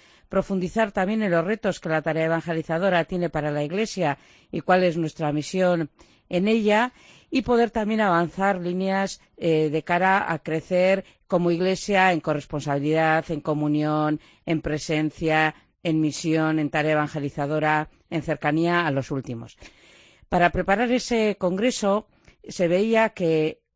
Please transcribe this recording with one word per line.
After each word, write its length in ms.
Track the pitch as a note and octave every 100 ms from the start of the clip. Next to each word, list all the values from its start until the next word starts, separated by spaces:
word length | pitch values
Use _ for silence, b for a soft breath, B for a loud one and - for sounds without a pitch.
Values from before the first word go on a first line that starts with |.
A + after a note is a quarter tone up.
| b b b
profundizar 640 | F#3+ F#3+ F#3+ F3+ A3+ G#3+
también 300 | G3+ F#3 A3
en 80 | G#3
los 120 | E3
retos 380 | F3 A3 G3+ E3+
que 80 | E3+
la 120 | D#3
tarea 240 | D#3+ D#3+ D#3+
evangelizadora 760 | E3 E3 E3 D#3 E3 G3 F3
tiene 260 | D#3+ F3+ F3
para 220 | D#3 D3+
la 120 | D3
Iglesia 540 | D3 F#3 A3 F#3+ D#3 C#3 b b b
y 100 | E3
cuál 220 | - F#3
es 140 | F3+ D#3+
nuestra 340 | D#3 - D3+
misión 560 | D3+ C#3+ F#3 F3+ F3 D3+ _ b b b
en 180 | F3 G3+
ella, 460 | A3+ G#3 G#3 B3 B B B B
y 120 | C4
poder 300 | A#3+ A#3 A#3
también 300 | A3+ G#3+ A3
avanzar 580 | G#3 E3+ E3+ - G3 F#3
líneas, 600 | F3 F#3 F#3+ F#3+ G3 - b -
eh, 320 | E3+ D#3 D#3
de 120 | D#3
cara 480 | - F3 F#3+ G3 -
a 80 | D#3+
crecer 600 | - D#3+ - F3+ F#3 G3 b b -
como 220 | F3+ F3
Iglesia 640 | E3+ F#3 F#3+ - F#3+ F#3
en 80 | E3
corresponsabilidad, 1040 | D#3+ D3+ - D3 D3 C#3 D3 D#3 D#3+ D#3+ D#3
en 100 | D3+
comunión, 800 | D#3+ D3+ D3 D3+ D3+ D3+ D3+ D#3 b b -
en 160 | D#3+
presencia, 920 | D#3 D3+ - D#3 D#3 - D#3+ D#3 D#3 b b _
en 180 | F3 D#3
misión, 600 | D#3 - E3 D#3+ D#3 D#3
en 100 | D3
tarea 240 | D3+ D3+
evangelizadora, 960 | D3+ D3 D#3 C#3+ D#3 C#3+ D#3 D#3 D3+ D#3 _ -
en 120 | D#3+
cercanía 640 | D#3+ D3 D3+ D#3 E3+ F3 E3
a 60 |
los 180 | C3+ B2+
últimos. 480 | C#3 B2+ A#2 A#2 - B B B B B B B
Para 220 | F3+ F3
preparar 400 | F3+ F3+ G3+ A#3+
ese 440 | B3 - A#3 G#3+ G3
congreso, 680 | F3+ F#3 B3 - G3+ G3+ - b b b -
se 200 | - F3
veía 420 | F3+ A3+ A3 A3
que 520 | - E3+ D#3+ D#3 - _